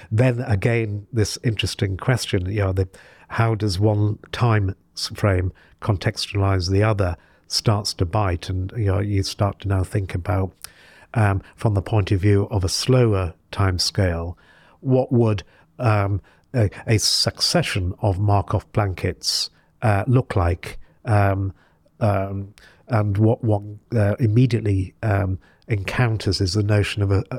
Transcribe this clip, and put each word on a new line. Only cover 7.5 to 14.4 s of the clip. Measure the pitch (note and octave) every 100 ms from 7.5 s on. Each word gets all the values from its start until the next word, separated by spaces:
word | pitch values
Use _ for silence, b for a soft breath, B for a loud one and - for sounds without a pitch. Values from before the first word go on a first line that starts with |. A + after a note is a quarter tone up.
| - - G#2 G#2+
to | - F2
bite, | G#2+ G2 E2+ -
and, | F#2 F#2 A#2+
you | G2+
know, | F#2+
you | G2+ G2
start | - - G2+ -
to | G2
now | F#2+
think | F#2 G#2 F#2
about, | F2+ F#2 F#2+ F#2+ - B B B B B
um, | A#2+ G#2 G2 B -
from | A2+
the | G2
point | - A2 G2
of | G2
view | G#2 G2+ G#2
of | G2+
a | F#2+
slower | - - B2+ A#2 G2 F2 - -
time | - F#2+ F2+
scale, | - - F#2 E2 E2+ -